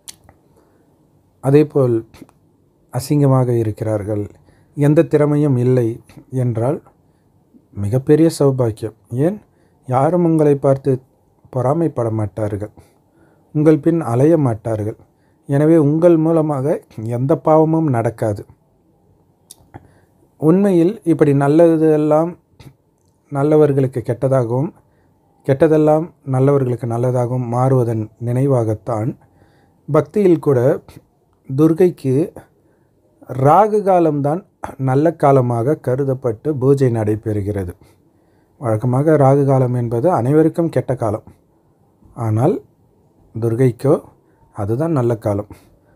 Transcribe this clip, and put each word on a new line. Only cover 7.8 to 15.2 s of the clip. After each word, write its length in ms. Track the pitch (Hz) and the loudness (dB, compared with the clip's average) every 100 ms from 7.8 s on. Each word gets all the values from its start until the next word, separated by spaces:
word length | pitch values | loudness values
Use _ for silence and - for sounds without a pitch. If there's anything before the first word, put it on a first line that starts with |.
| 101 127 131 151 165 | -4 -4 2 2 2
சௌபாக்கியம். 640 | 160 139 131 120 107 110 - - 117 | 2 -2 0 -4 -4 -10 -14 -12 -4
ஏன்? 220 | 156 208 _ _ _ _ - | -4 -4 _ _ _ _ -6
யாரும் 380 | 127 143 175 175 | -2 0 2 2
உங்களை 280 | 160 147 139 | 2 2 2
பார்த்து 360 | 139 135 139 131 _ _ _ _ - | 2 0 0 -4 _ _ _ _ -10
பொறாமைப்பட 600 | 131 123 160 160 135 117 | -4 -2 0 -2 -2 -4
மாட்டார்கள், 640 | 110 107 - 107 104 107 _ _ _ _ _ _ _ _ | -4 -6 -6 -6 -6 -10 _ _ _ _ _ _ _ _
உங்கள் 280 | 151 151 156 | 0 2 2
பின் 200 | 151 165 | 2 -2
அலைய 320 | 135 117 143 165 | -2 2 2 2
மாட்டார்கள். 600 | 135 107 117 110 104 113 _ _ | 0 -2 -6 -6 -6 -10 _ _